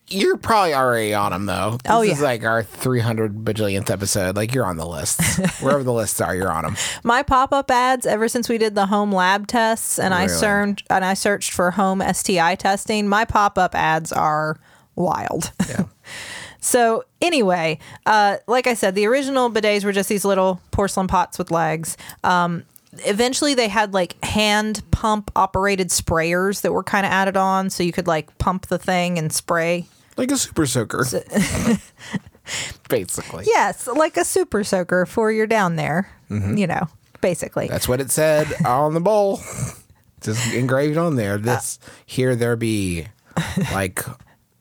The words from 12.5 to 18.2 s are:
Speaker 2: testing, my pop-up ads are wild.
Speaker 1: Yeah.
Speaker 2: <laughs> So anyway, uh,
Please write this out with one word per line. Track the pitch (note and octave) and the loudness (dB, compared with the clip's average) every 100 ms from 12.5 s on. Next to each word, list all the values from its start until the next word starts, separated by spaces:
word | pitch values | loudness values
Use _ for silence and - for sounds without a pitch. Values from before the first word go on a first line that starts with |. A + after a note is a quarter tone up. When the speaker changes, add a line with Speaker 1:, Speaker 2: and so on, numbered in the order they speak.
| F#3 | 2
Speaker 2:
testing, | G3 G3 - G#3+ G#3 | 0 0 -2 -2 2
my | G3+ | 2
pop-up | A3+ A3 G3+ G3 F3+ E3+ | 2 2 2 2 0 2
ads | D#3+ D#3+ D#3+ | 2 0 0
are | - D#3 D3+ D#3 D#3 _ - _ - | 0 0 0 -2 -6 _ -20 _ -4
wild. | F3 G#2 - - - - D3 | -2 -2 -4 -6 -6 -4 -4
Speaker 1:
Yeah. | A#2 F3+ | -2 -4
Speaker 2:
<laughs> | _ - - - - - - | _ -18 -16 -14 -14 -16 -8
So | - B3 A#3 A3+ - - | 0 2 2 0 -4 -2
anyway, | E4+ D#4 G3 F3+ E3 D#3 - - - | 0 2 2 2 0 -4 -8 -6 2
uh, | G#3+ | 4